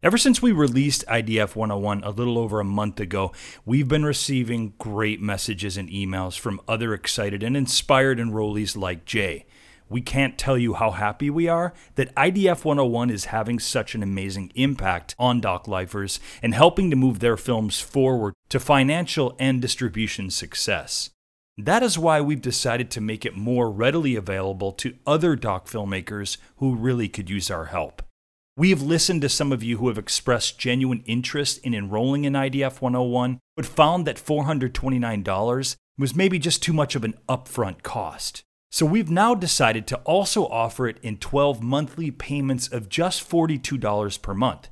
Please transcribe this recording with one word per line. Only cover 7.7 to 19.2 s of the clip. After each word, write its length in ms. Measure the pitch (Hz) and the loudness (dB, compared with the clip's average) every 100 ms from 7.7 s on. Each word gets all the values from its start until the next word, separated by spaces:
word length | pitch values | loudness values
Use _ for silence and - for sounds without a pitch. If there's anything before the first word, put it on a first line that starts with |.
| - - 135 135 123 | 0 4 4 6 2
enrollees 600 | 117 107 107 104 104 107 | -2 -2 -2 -2 -4 -4
like 260 | 95 87 | -4 -6
Jay. 400 | - 113 98 71 - - - - _ | -4 -2 -2 -4 -12 -20 -20 -20 _
We 100 | 113 | -6
can't 380 | 120 139 135 - | -2 0 0 -2
tell 180 | - 131 | 0 2
you 160 | 120 | 2
how 200 | 104 113 | 2 0
happy 360 | 92 104 104 143 | 0 -4 -2 -2
we 200 | 151 170 | 0 2
are 260 | 170 175 - - - | 2 -2 -6 -12 -4
that 180 | 135 - | -2 2
I 140 | 151 | 2
D 180 | 185 190 | 6 4
F 160 | 175 | 4
one 140 | 156 143 | 2 4
oh 80 | 131 | 4
one 240 | 117 123 | 2 0
is 160 | 104 - | 0 -2
having 320 | 113 110 120 | -2 -2 -2
such 360 | - 131 110 | 0 -2 -2
an 80 | 117 | -4
amazing 500 | 98 98 95 98 92 | -2 -2 -4 -6 -8
impact 600 | - 135 139 95 87 - - | 0 2 2 0 -2 -4 0
on 200 | 123 120 | 2 2
doc 300 | 104 90 - | 0 -4 -2
lifers 500 | 95 92 104 98 - - - | -4 -4 -6 -6 -6 -10 -4
and 120 | 117 | -2
helping 340 | 110 160 180 190 | 6 6 6 2
to 80 | 139 | 4
move 220 | 131 110 | 4 4
their 180 | 117 110 | 2 0
films 420 | - 117 107 - | 0 0 0 -4
forward 540 | - 143 131 127 104 95 _ | -4 2 4 4 -2 -6 _
to 100 | 135 | -4
financial 800 | - 143 135 156 175 - | 2 4 4 2 -2 0